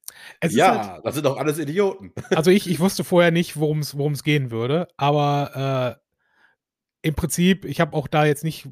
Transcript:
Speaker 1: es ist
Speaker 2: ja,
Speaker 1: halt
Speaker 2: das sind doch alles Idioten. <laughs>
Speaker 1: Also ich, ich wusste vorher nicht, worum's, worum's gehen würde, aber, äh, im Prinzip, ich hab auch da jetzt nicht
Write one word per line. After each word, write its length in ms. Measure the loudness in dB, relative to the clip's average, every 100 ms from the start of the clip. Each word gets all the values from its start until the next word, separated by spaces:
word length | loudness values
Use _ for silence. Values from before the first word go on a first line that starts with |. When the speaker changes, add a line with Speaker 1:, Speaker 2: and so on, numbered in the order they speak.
| -20 -20 -20 -6
Speaker 1:
es 100 | -2
ist 60 | 4
Speaker 2:
ja, 300 | 4 2 -2
Speaker 1:
halt 120 | -8 -6
Speaker 2:
das 100 | -2
sind 100 | -2
doch 120 | 0
alles 200 | -2 -2
Idioten. 520 | -2 0 -2 -2 -12 -14
<laughs> 140 | -2 2
Speaker 1:
Also 160 | 4
ich, 180 | 4 4
ich 100 | 0
wusste 220 | 0 0 0
vorher 260 | 4 4
nicht, 260 | 4 0 -2
worum's, 400 | -2 -2 -4 -4
worum's 260 | -4 -2
gehen 280 | 0 0 0
würde, 360 | -4 -2 -2 -4 -2
aber, 1000 | 0 2 2 0 -2 -4 -4 -2 -4 -6
äh, 40 | _ _ _ _ _ _ _ _ _ _ -6
im 100 | -4
Prinzip, 500 | -4 2 2 2 0
ich 160 | -2
hab 120 | -2
auch 140 | -2 -2
da 160 | 2 2
jetzt 180 | 2 -4
nicht 220 | -8 -12